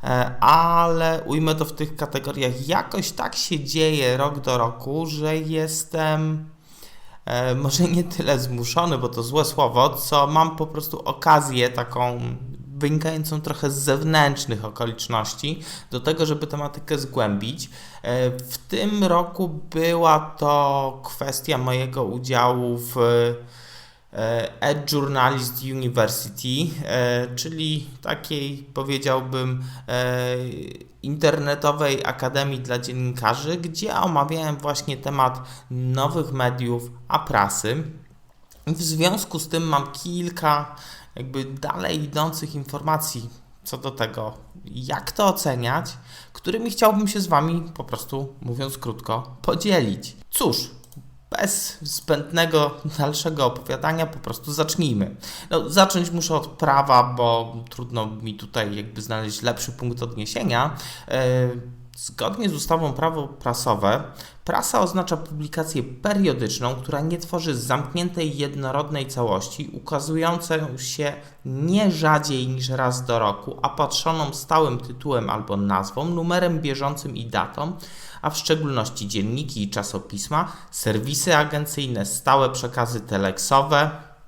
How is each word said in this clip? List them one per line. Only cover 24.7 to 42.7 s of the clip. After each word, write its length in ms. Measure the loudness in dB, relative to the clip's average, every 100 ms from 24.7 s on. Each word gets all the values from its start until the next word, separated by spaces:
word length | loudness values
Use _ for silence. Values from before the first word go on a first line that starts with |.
| 0 0
Journalist 680 | 0 2 4 4 4 -4 -6
University, 1080 | -6 -4 0 2 2 2 -6 -8 -4 -2 -2 -4 -2
e, 500 | 2 2 2 0 -4
czyli 540 | -6 -4 -2 -2 -6 -10
takiej, 680 | -6 -6 -4 -6 -4 -8 -8
powiedziałbym, 880 | -6 -2 0 2 0 0 -2 -2 -4 -6 -12 -4
e, 500 | -2 0 0 -2 -2 -4 -8 -10 -14 -18 -12
internetowej 1040 | -6 4 4 4 0 2 2 2 2 2 -2
akademii 540 | -2 0 0 0 -2
dla 200 | -2 -4
dziennikarzy, 800 | -2 -4 -2 2 2 2 -2 -4
gdzie 380 | -4 -4 -2 2
omawiałem 600 | 2 2 2 0 -2 -2
właśnie 400 | -2 -4 -4 -6
temat 440 | -4 2 2 2 -12 -18 -8
nowych 600 | -4 0 2 2 0 -2
mediów, 600 | 0 0 0 -2 -2 -4 -14 -2
a 120 | -2
prasy. 640 | 2 2 4 2 -2 -2 -4 -12 -20 -20 -20 _ -20 -10 -4
W 140 | -2
związku 580 | -2 2 2 2 -4 -6
z 80 | -4
tym 160 | -2
mam 280 | 2 0 0
kilka 840 | -10 -8 -4 -4 0 2 2 0 -10 -18 -18 -16 -12
jakby 300 | -8 -6 -6
dalej 580 | -6 -4 -2 0 -2
idących 520 | -2 -2 -2 -2 -8 -8
informacji 720 | -8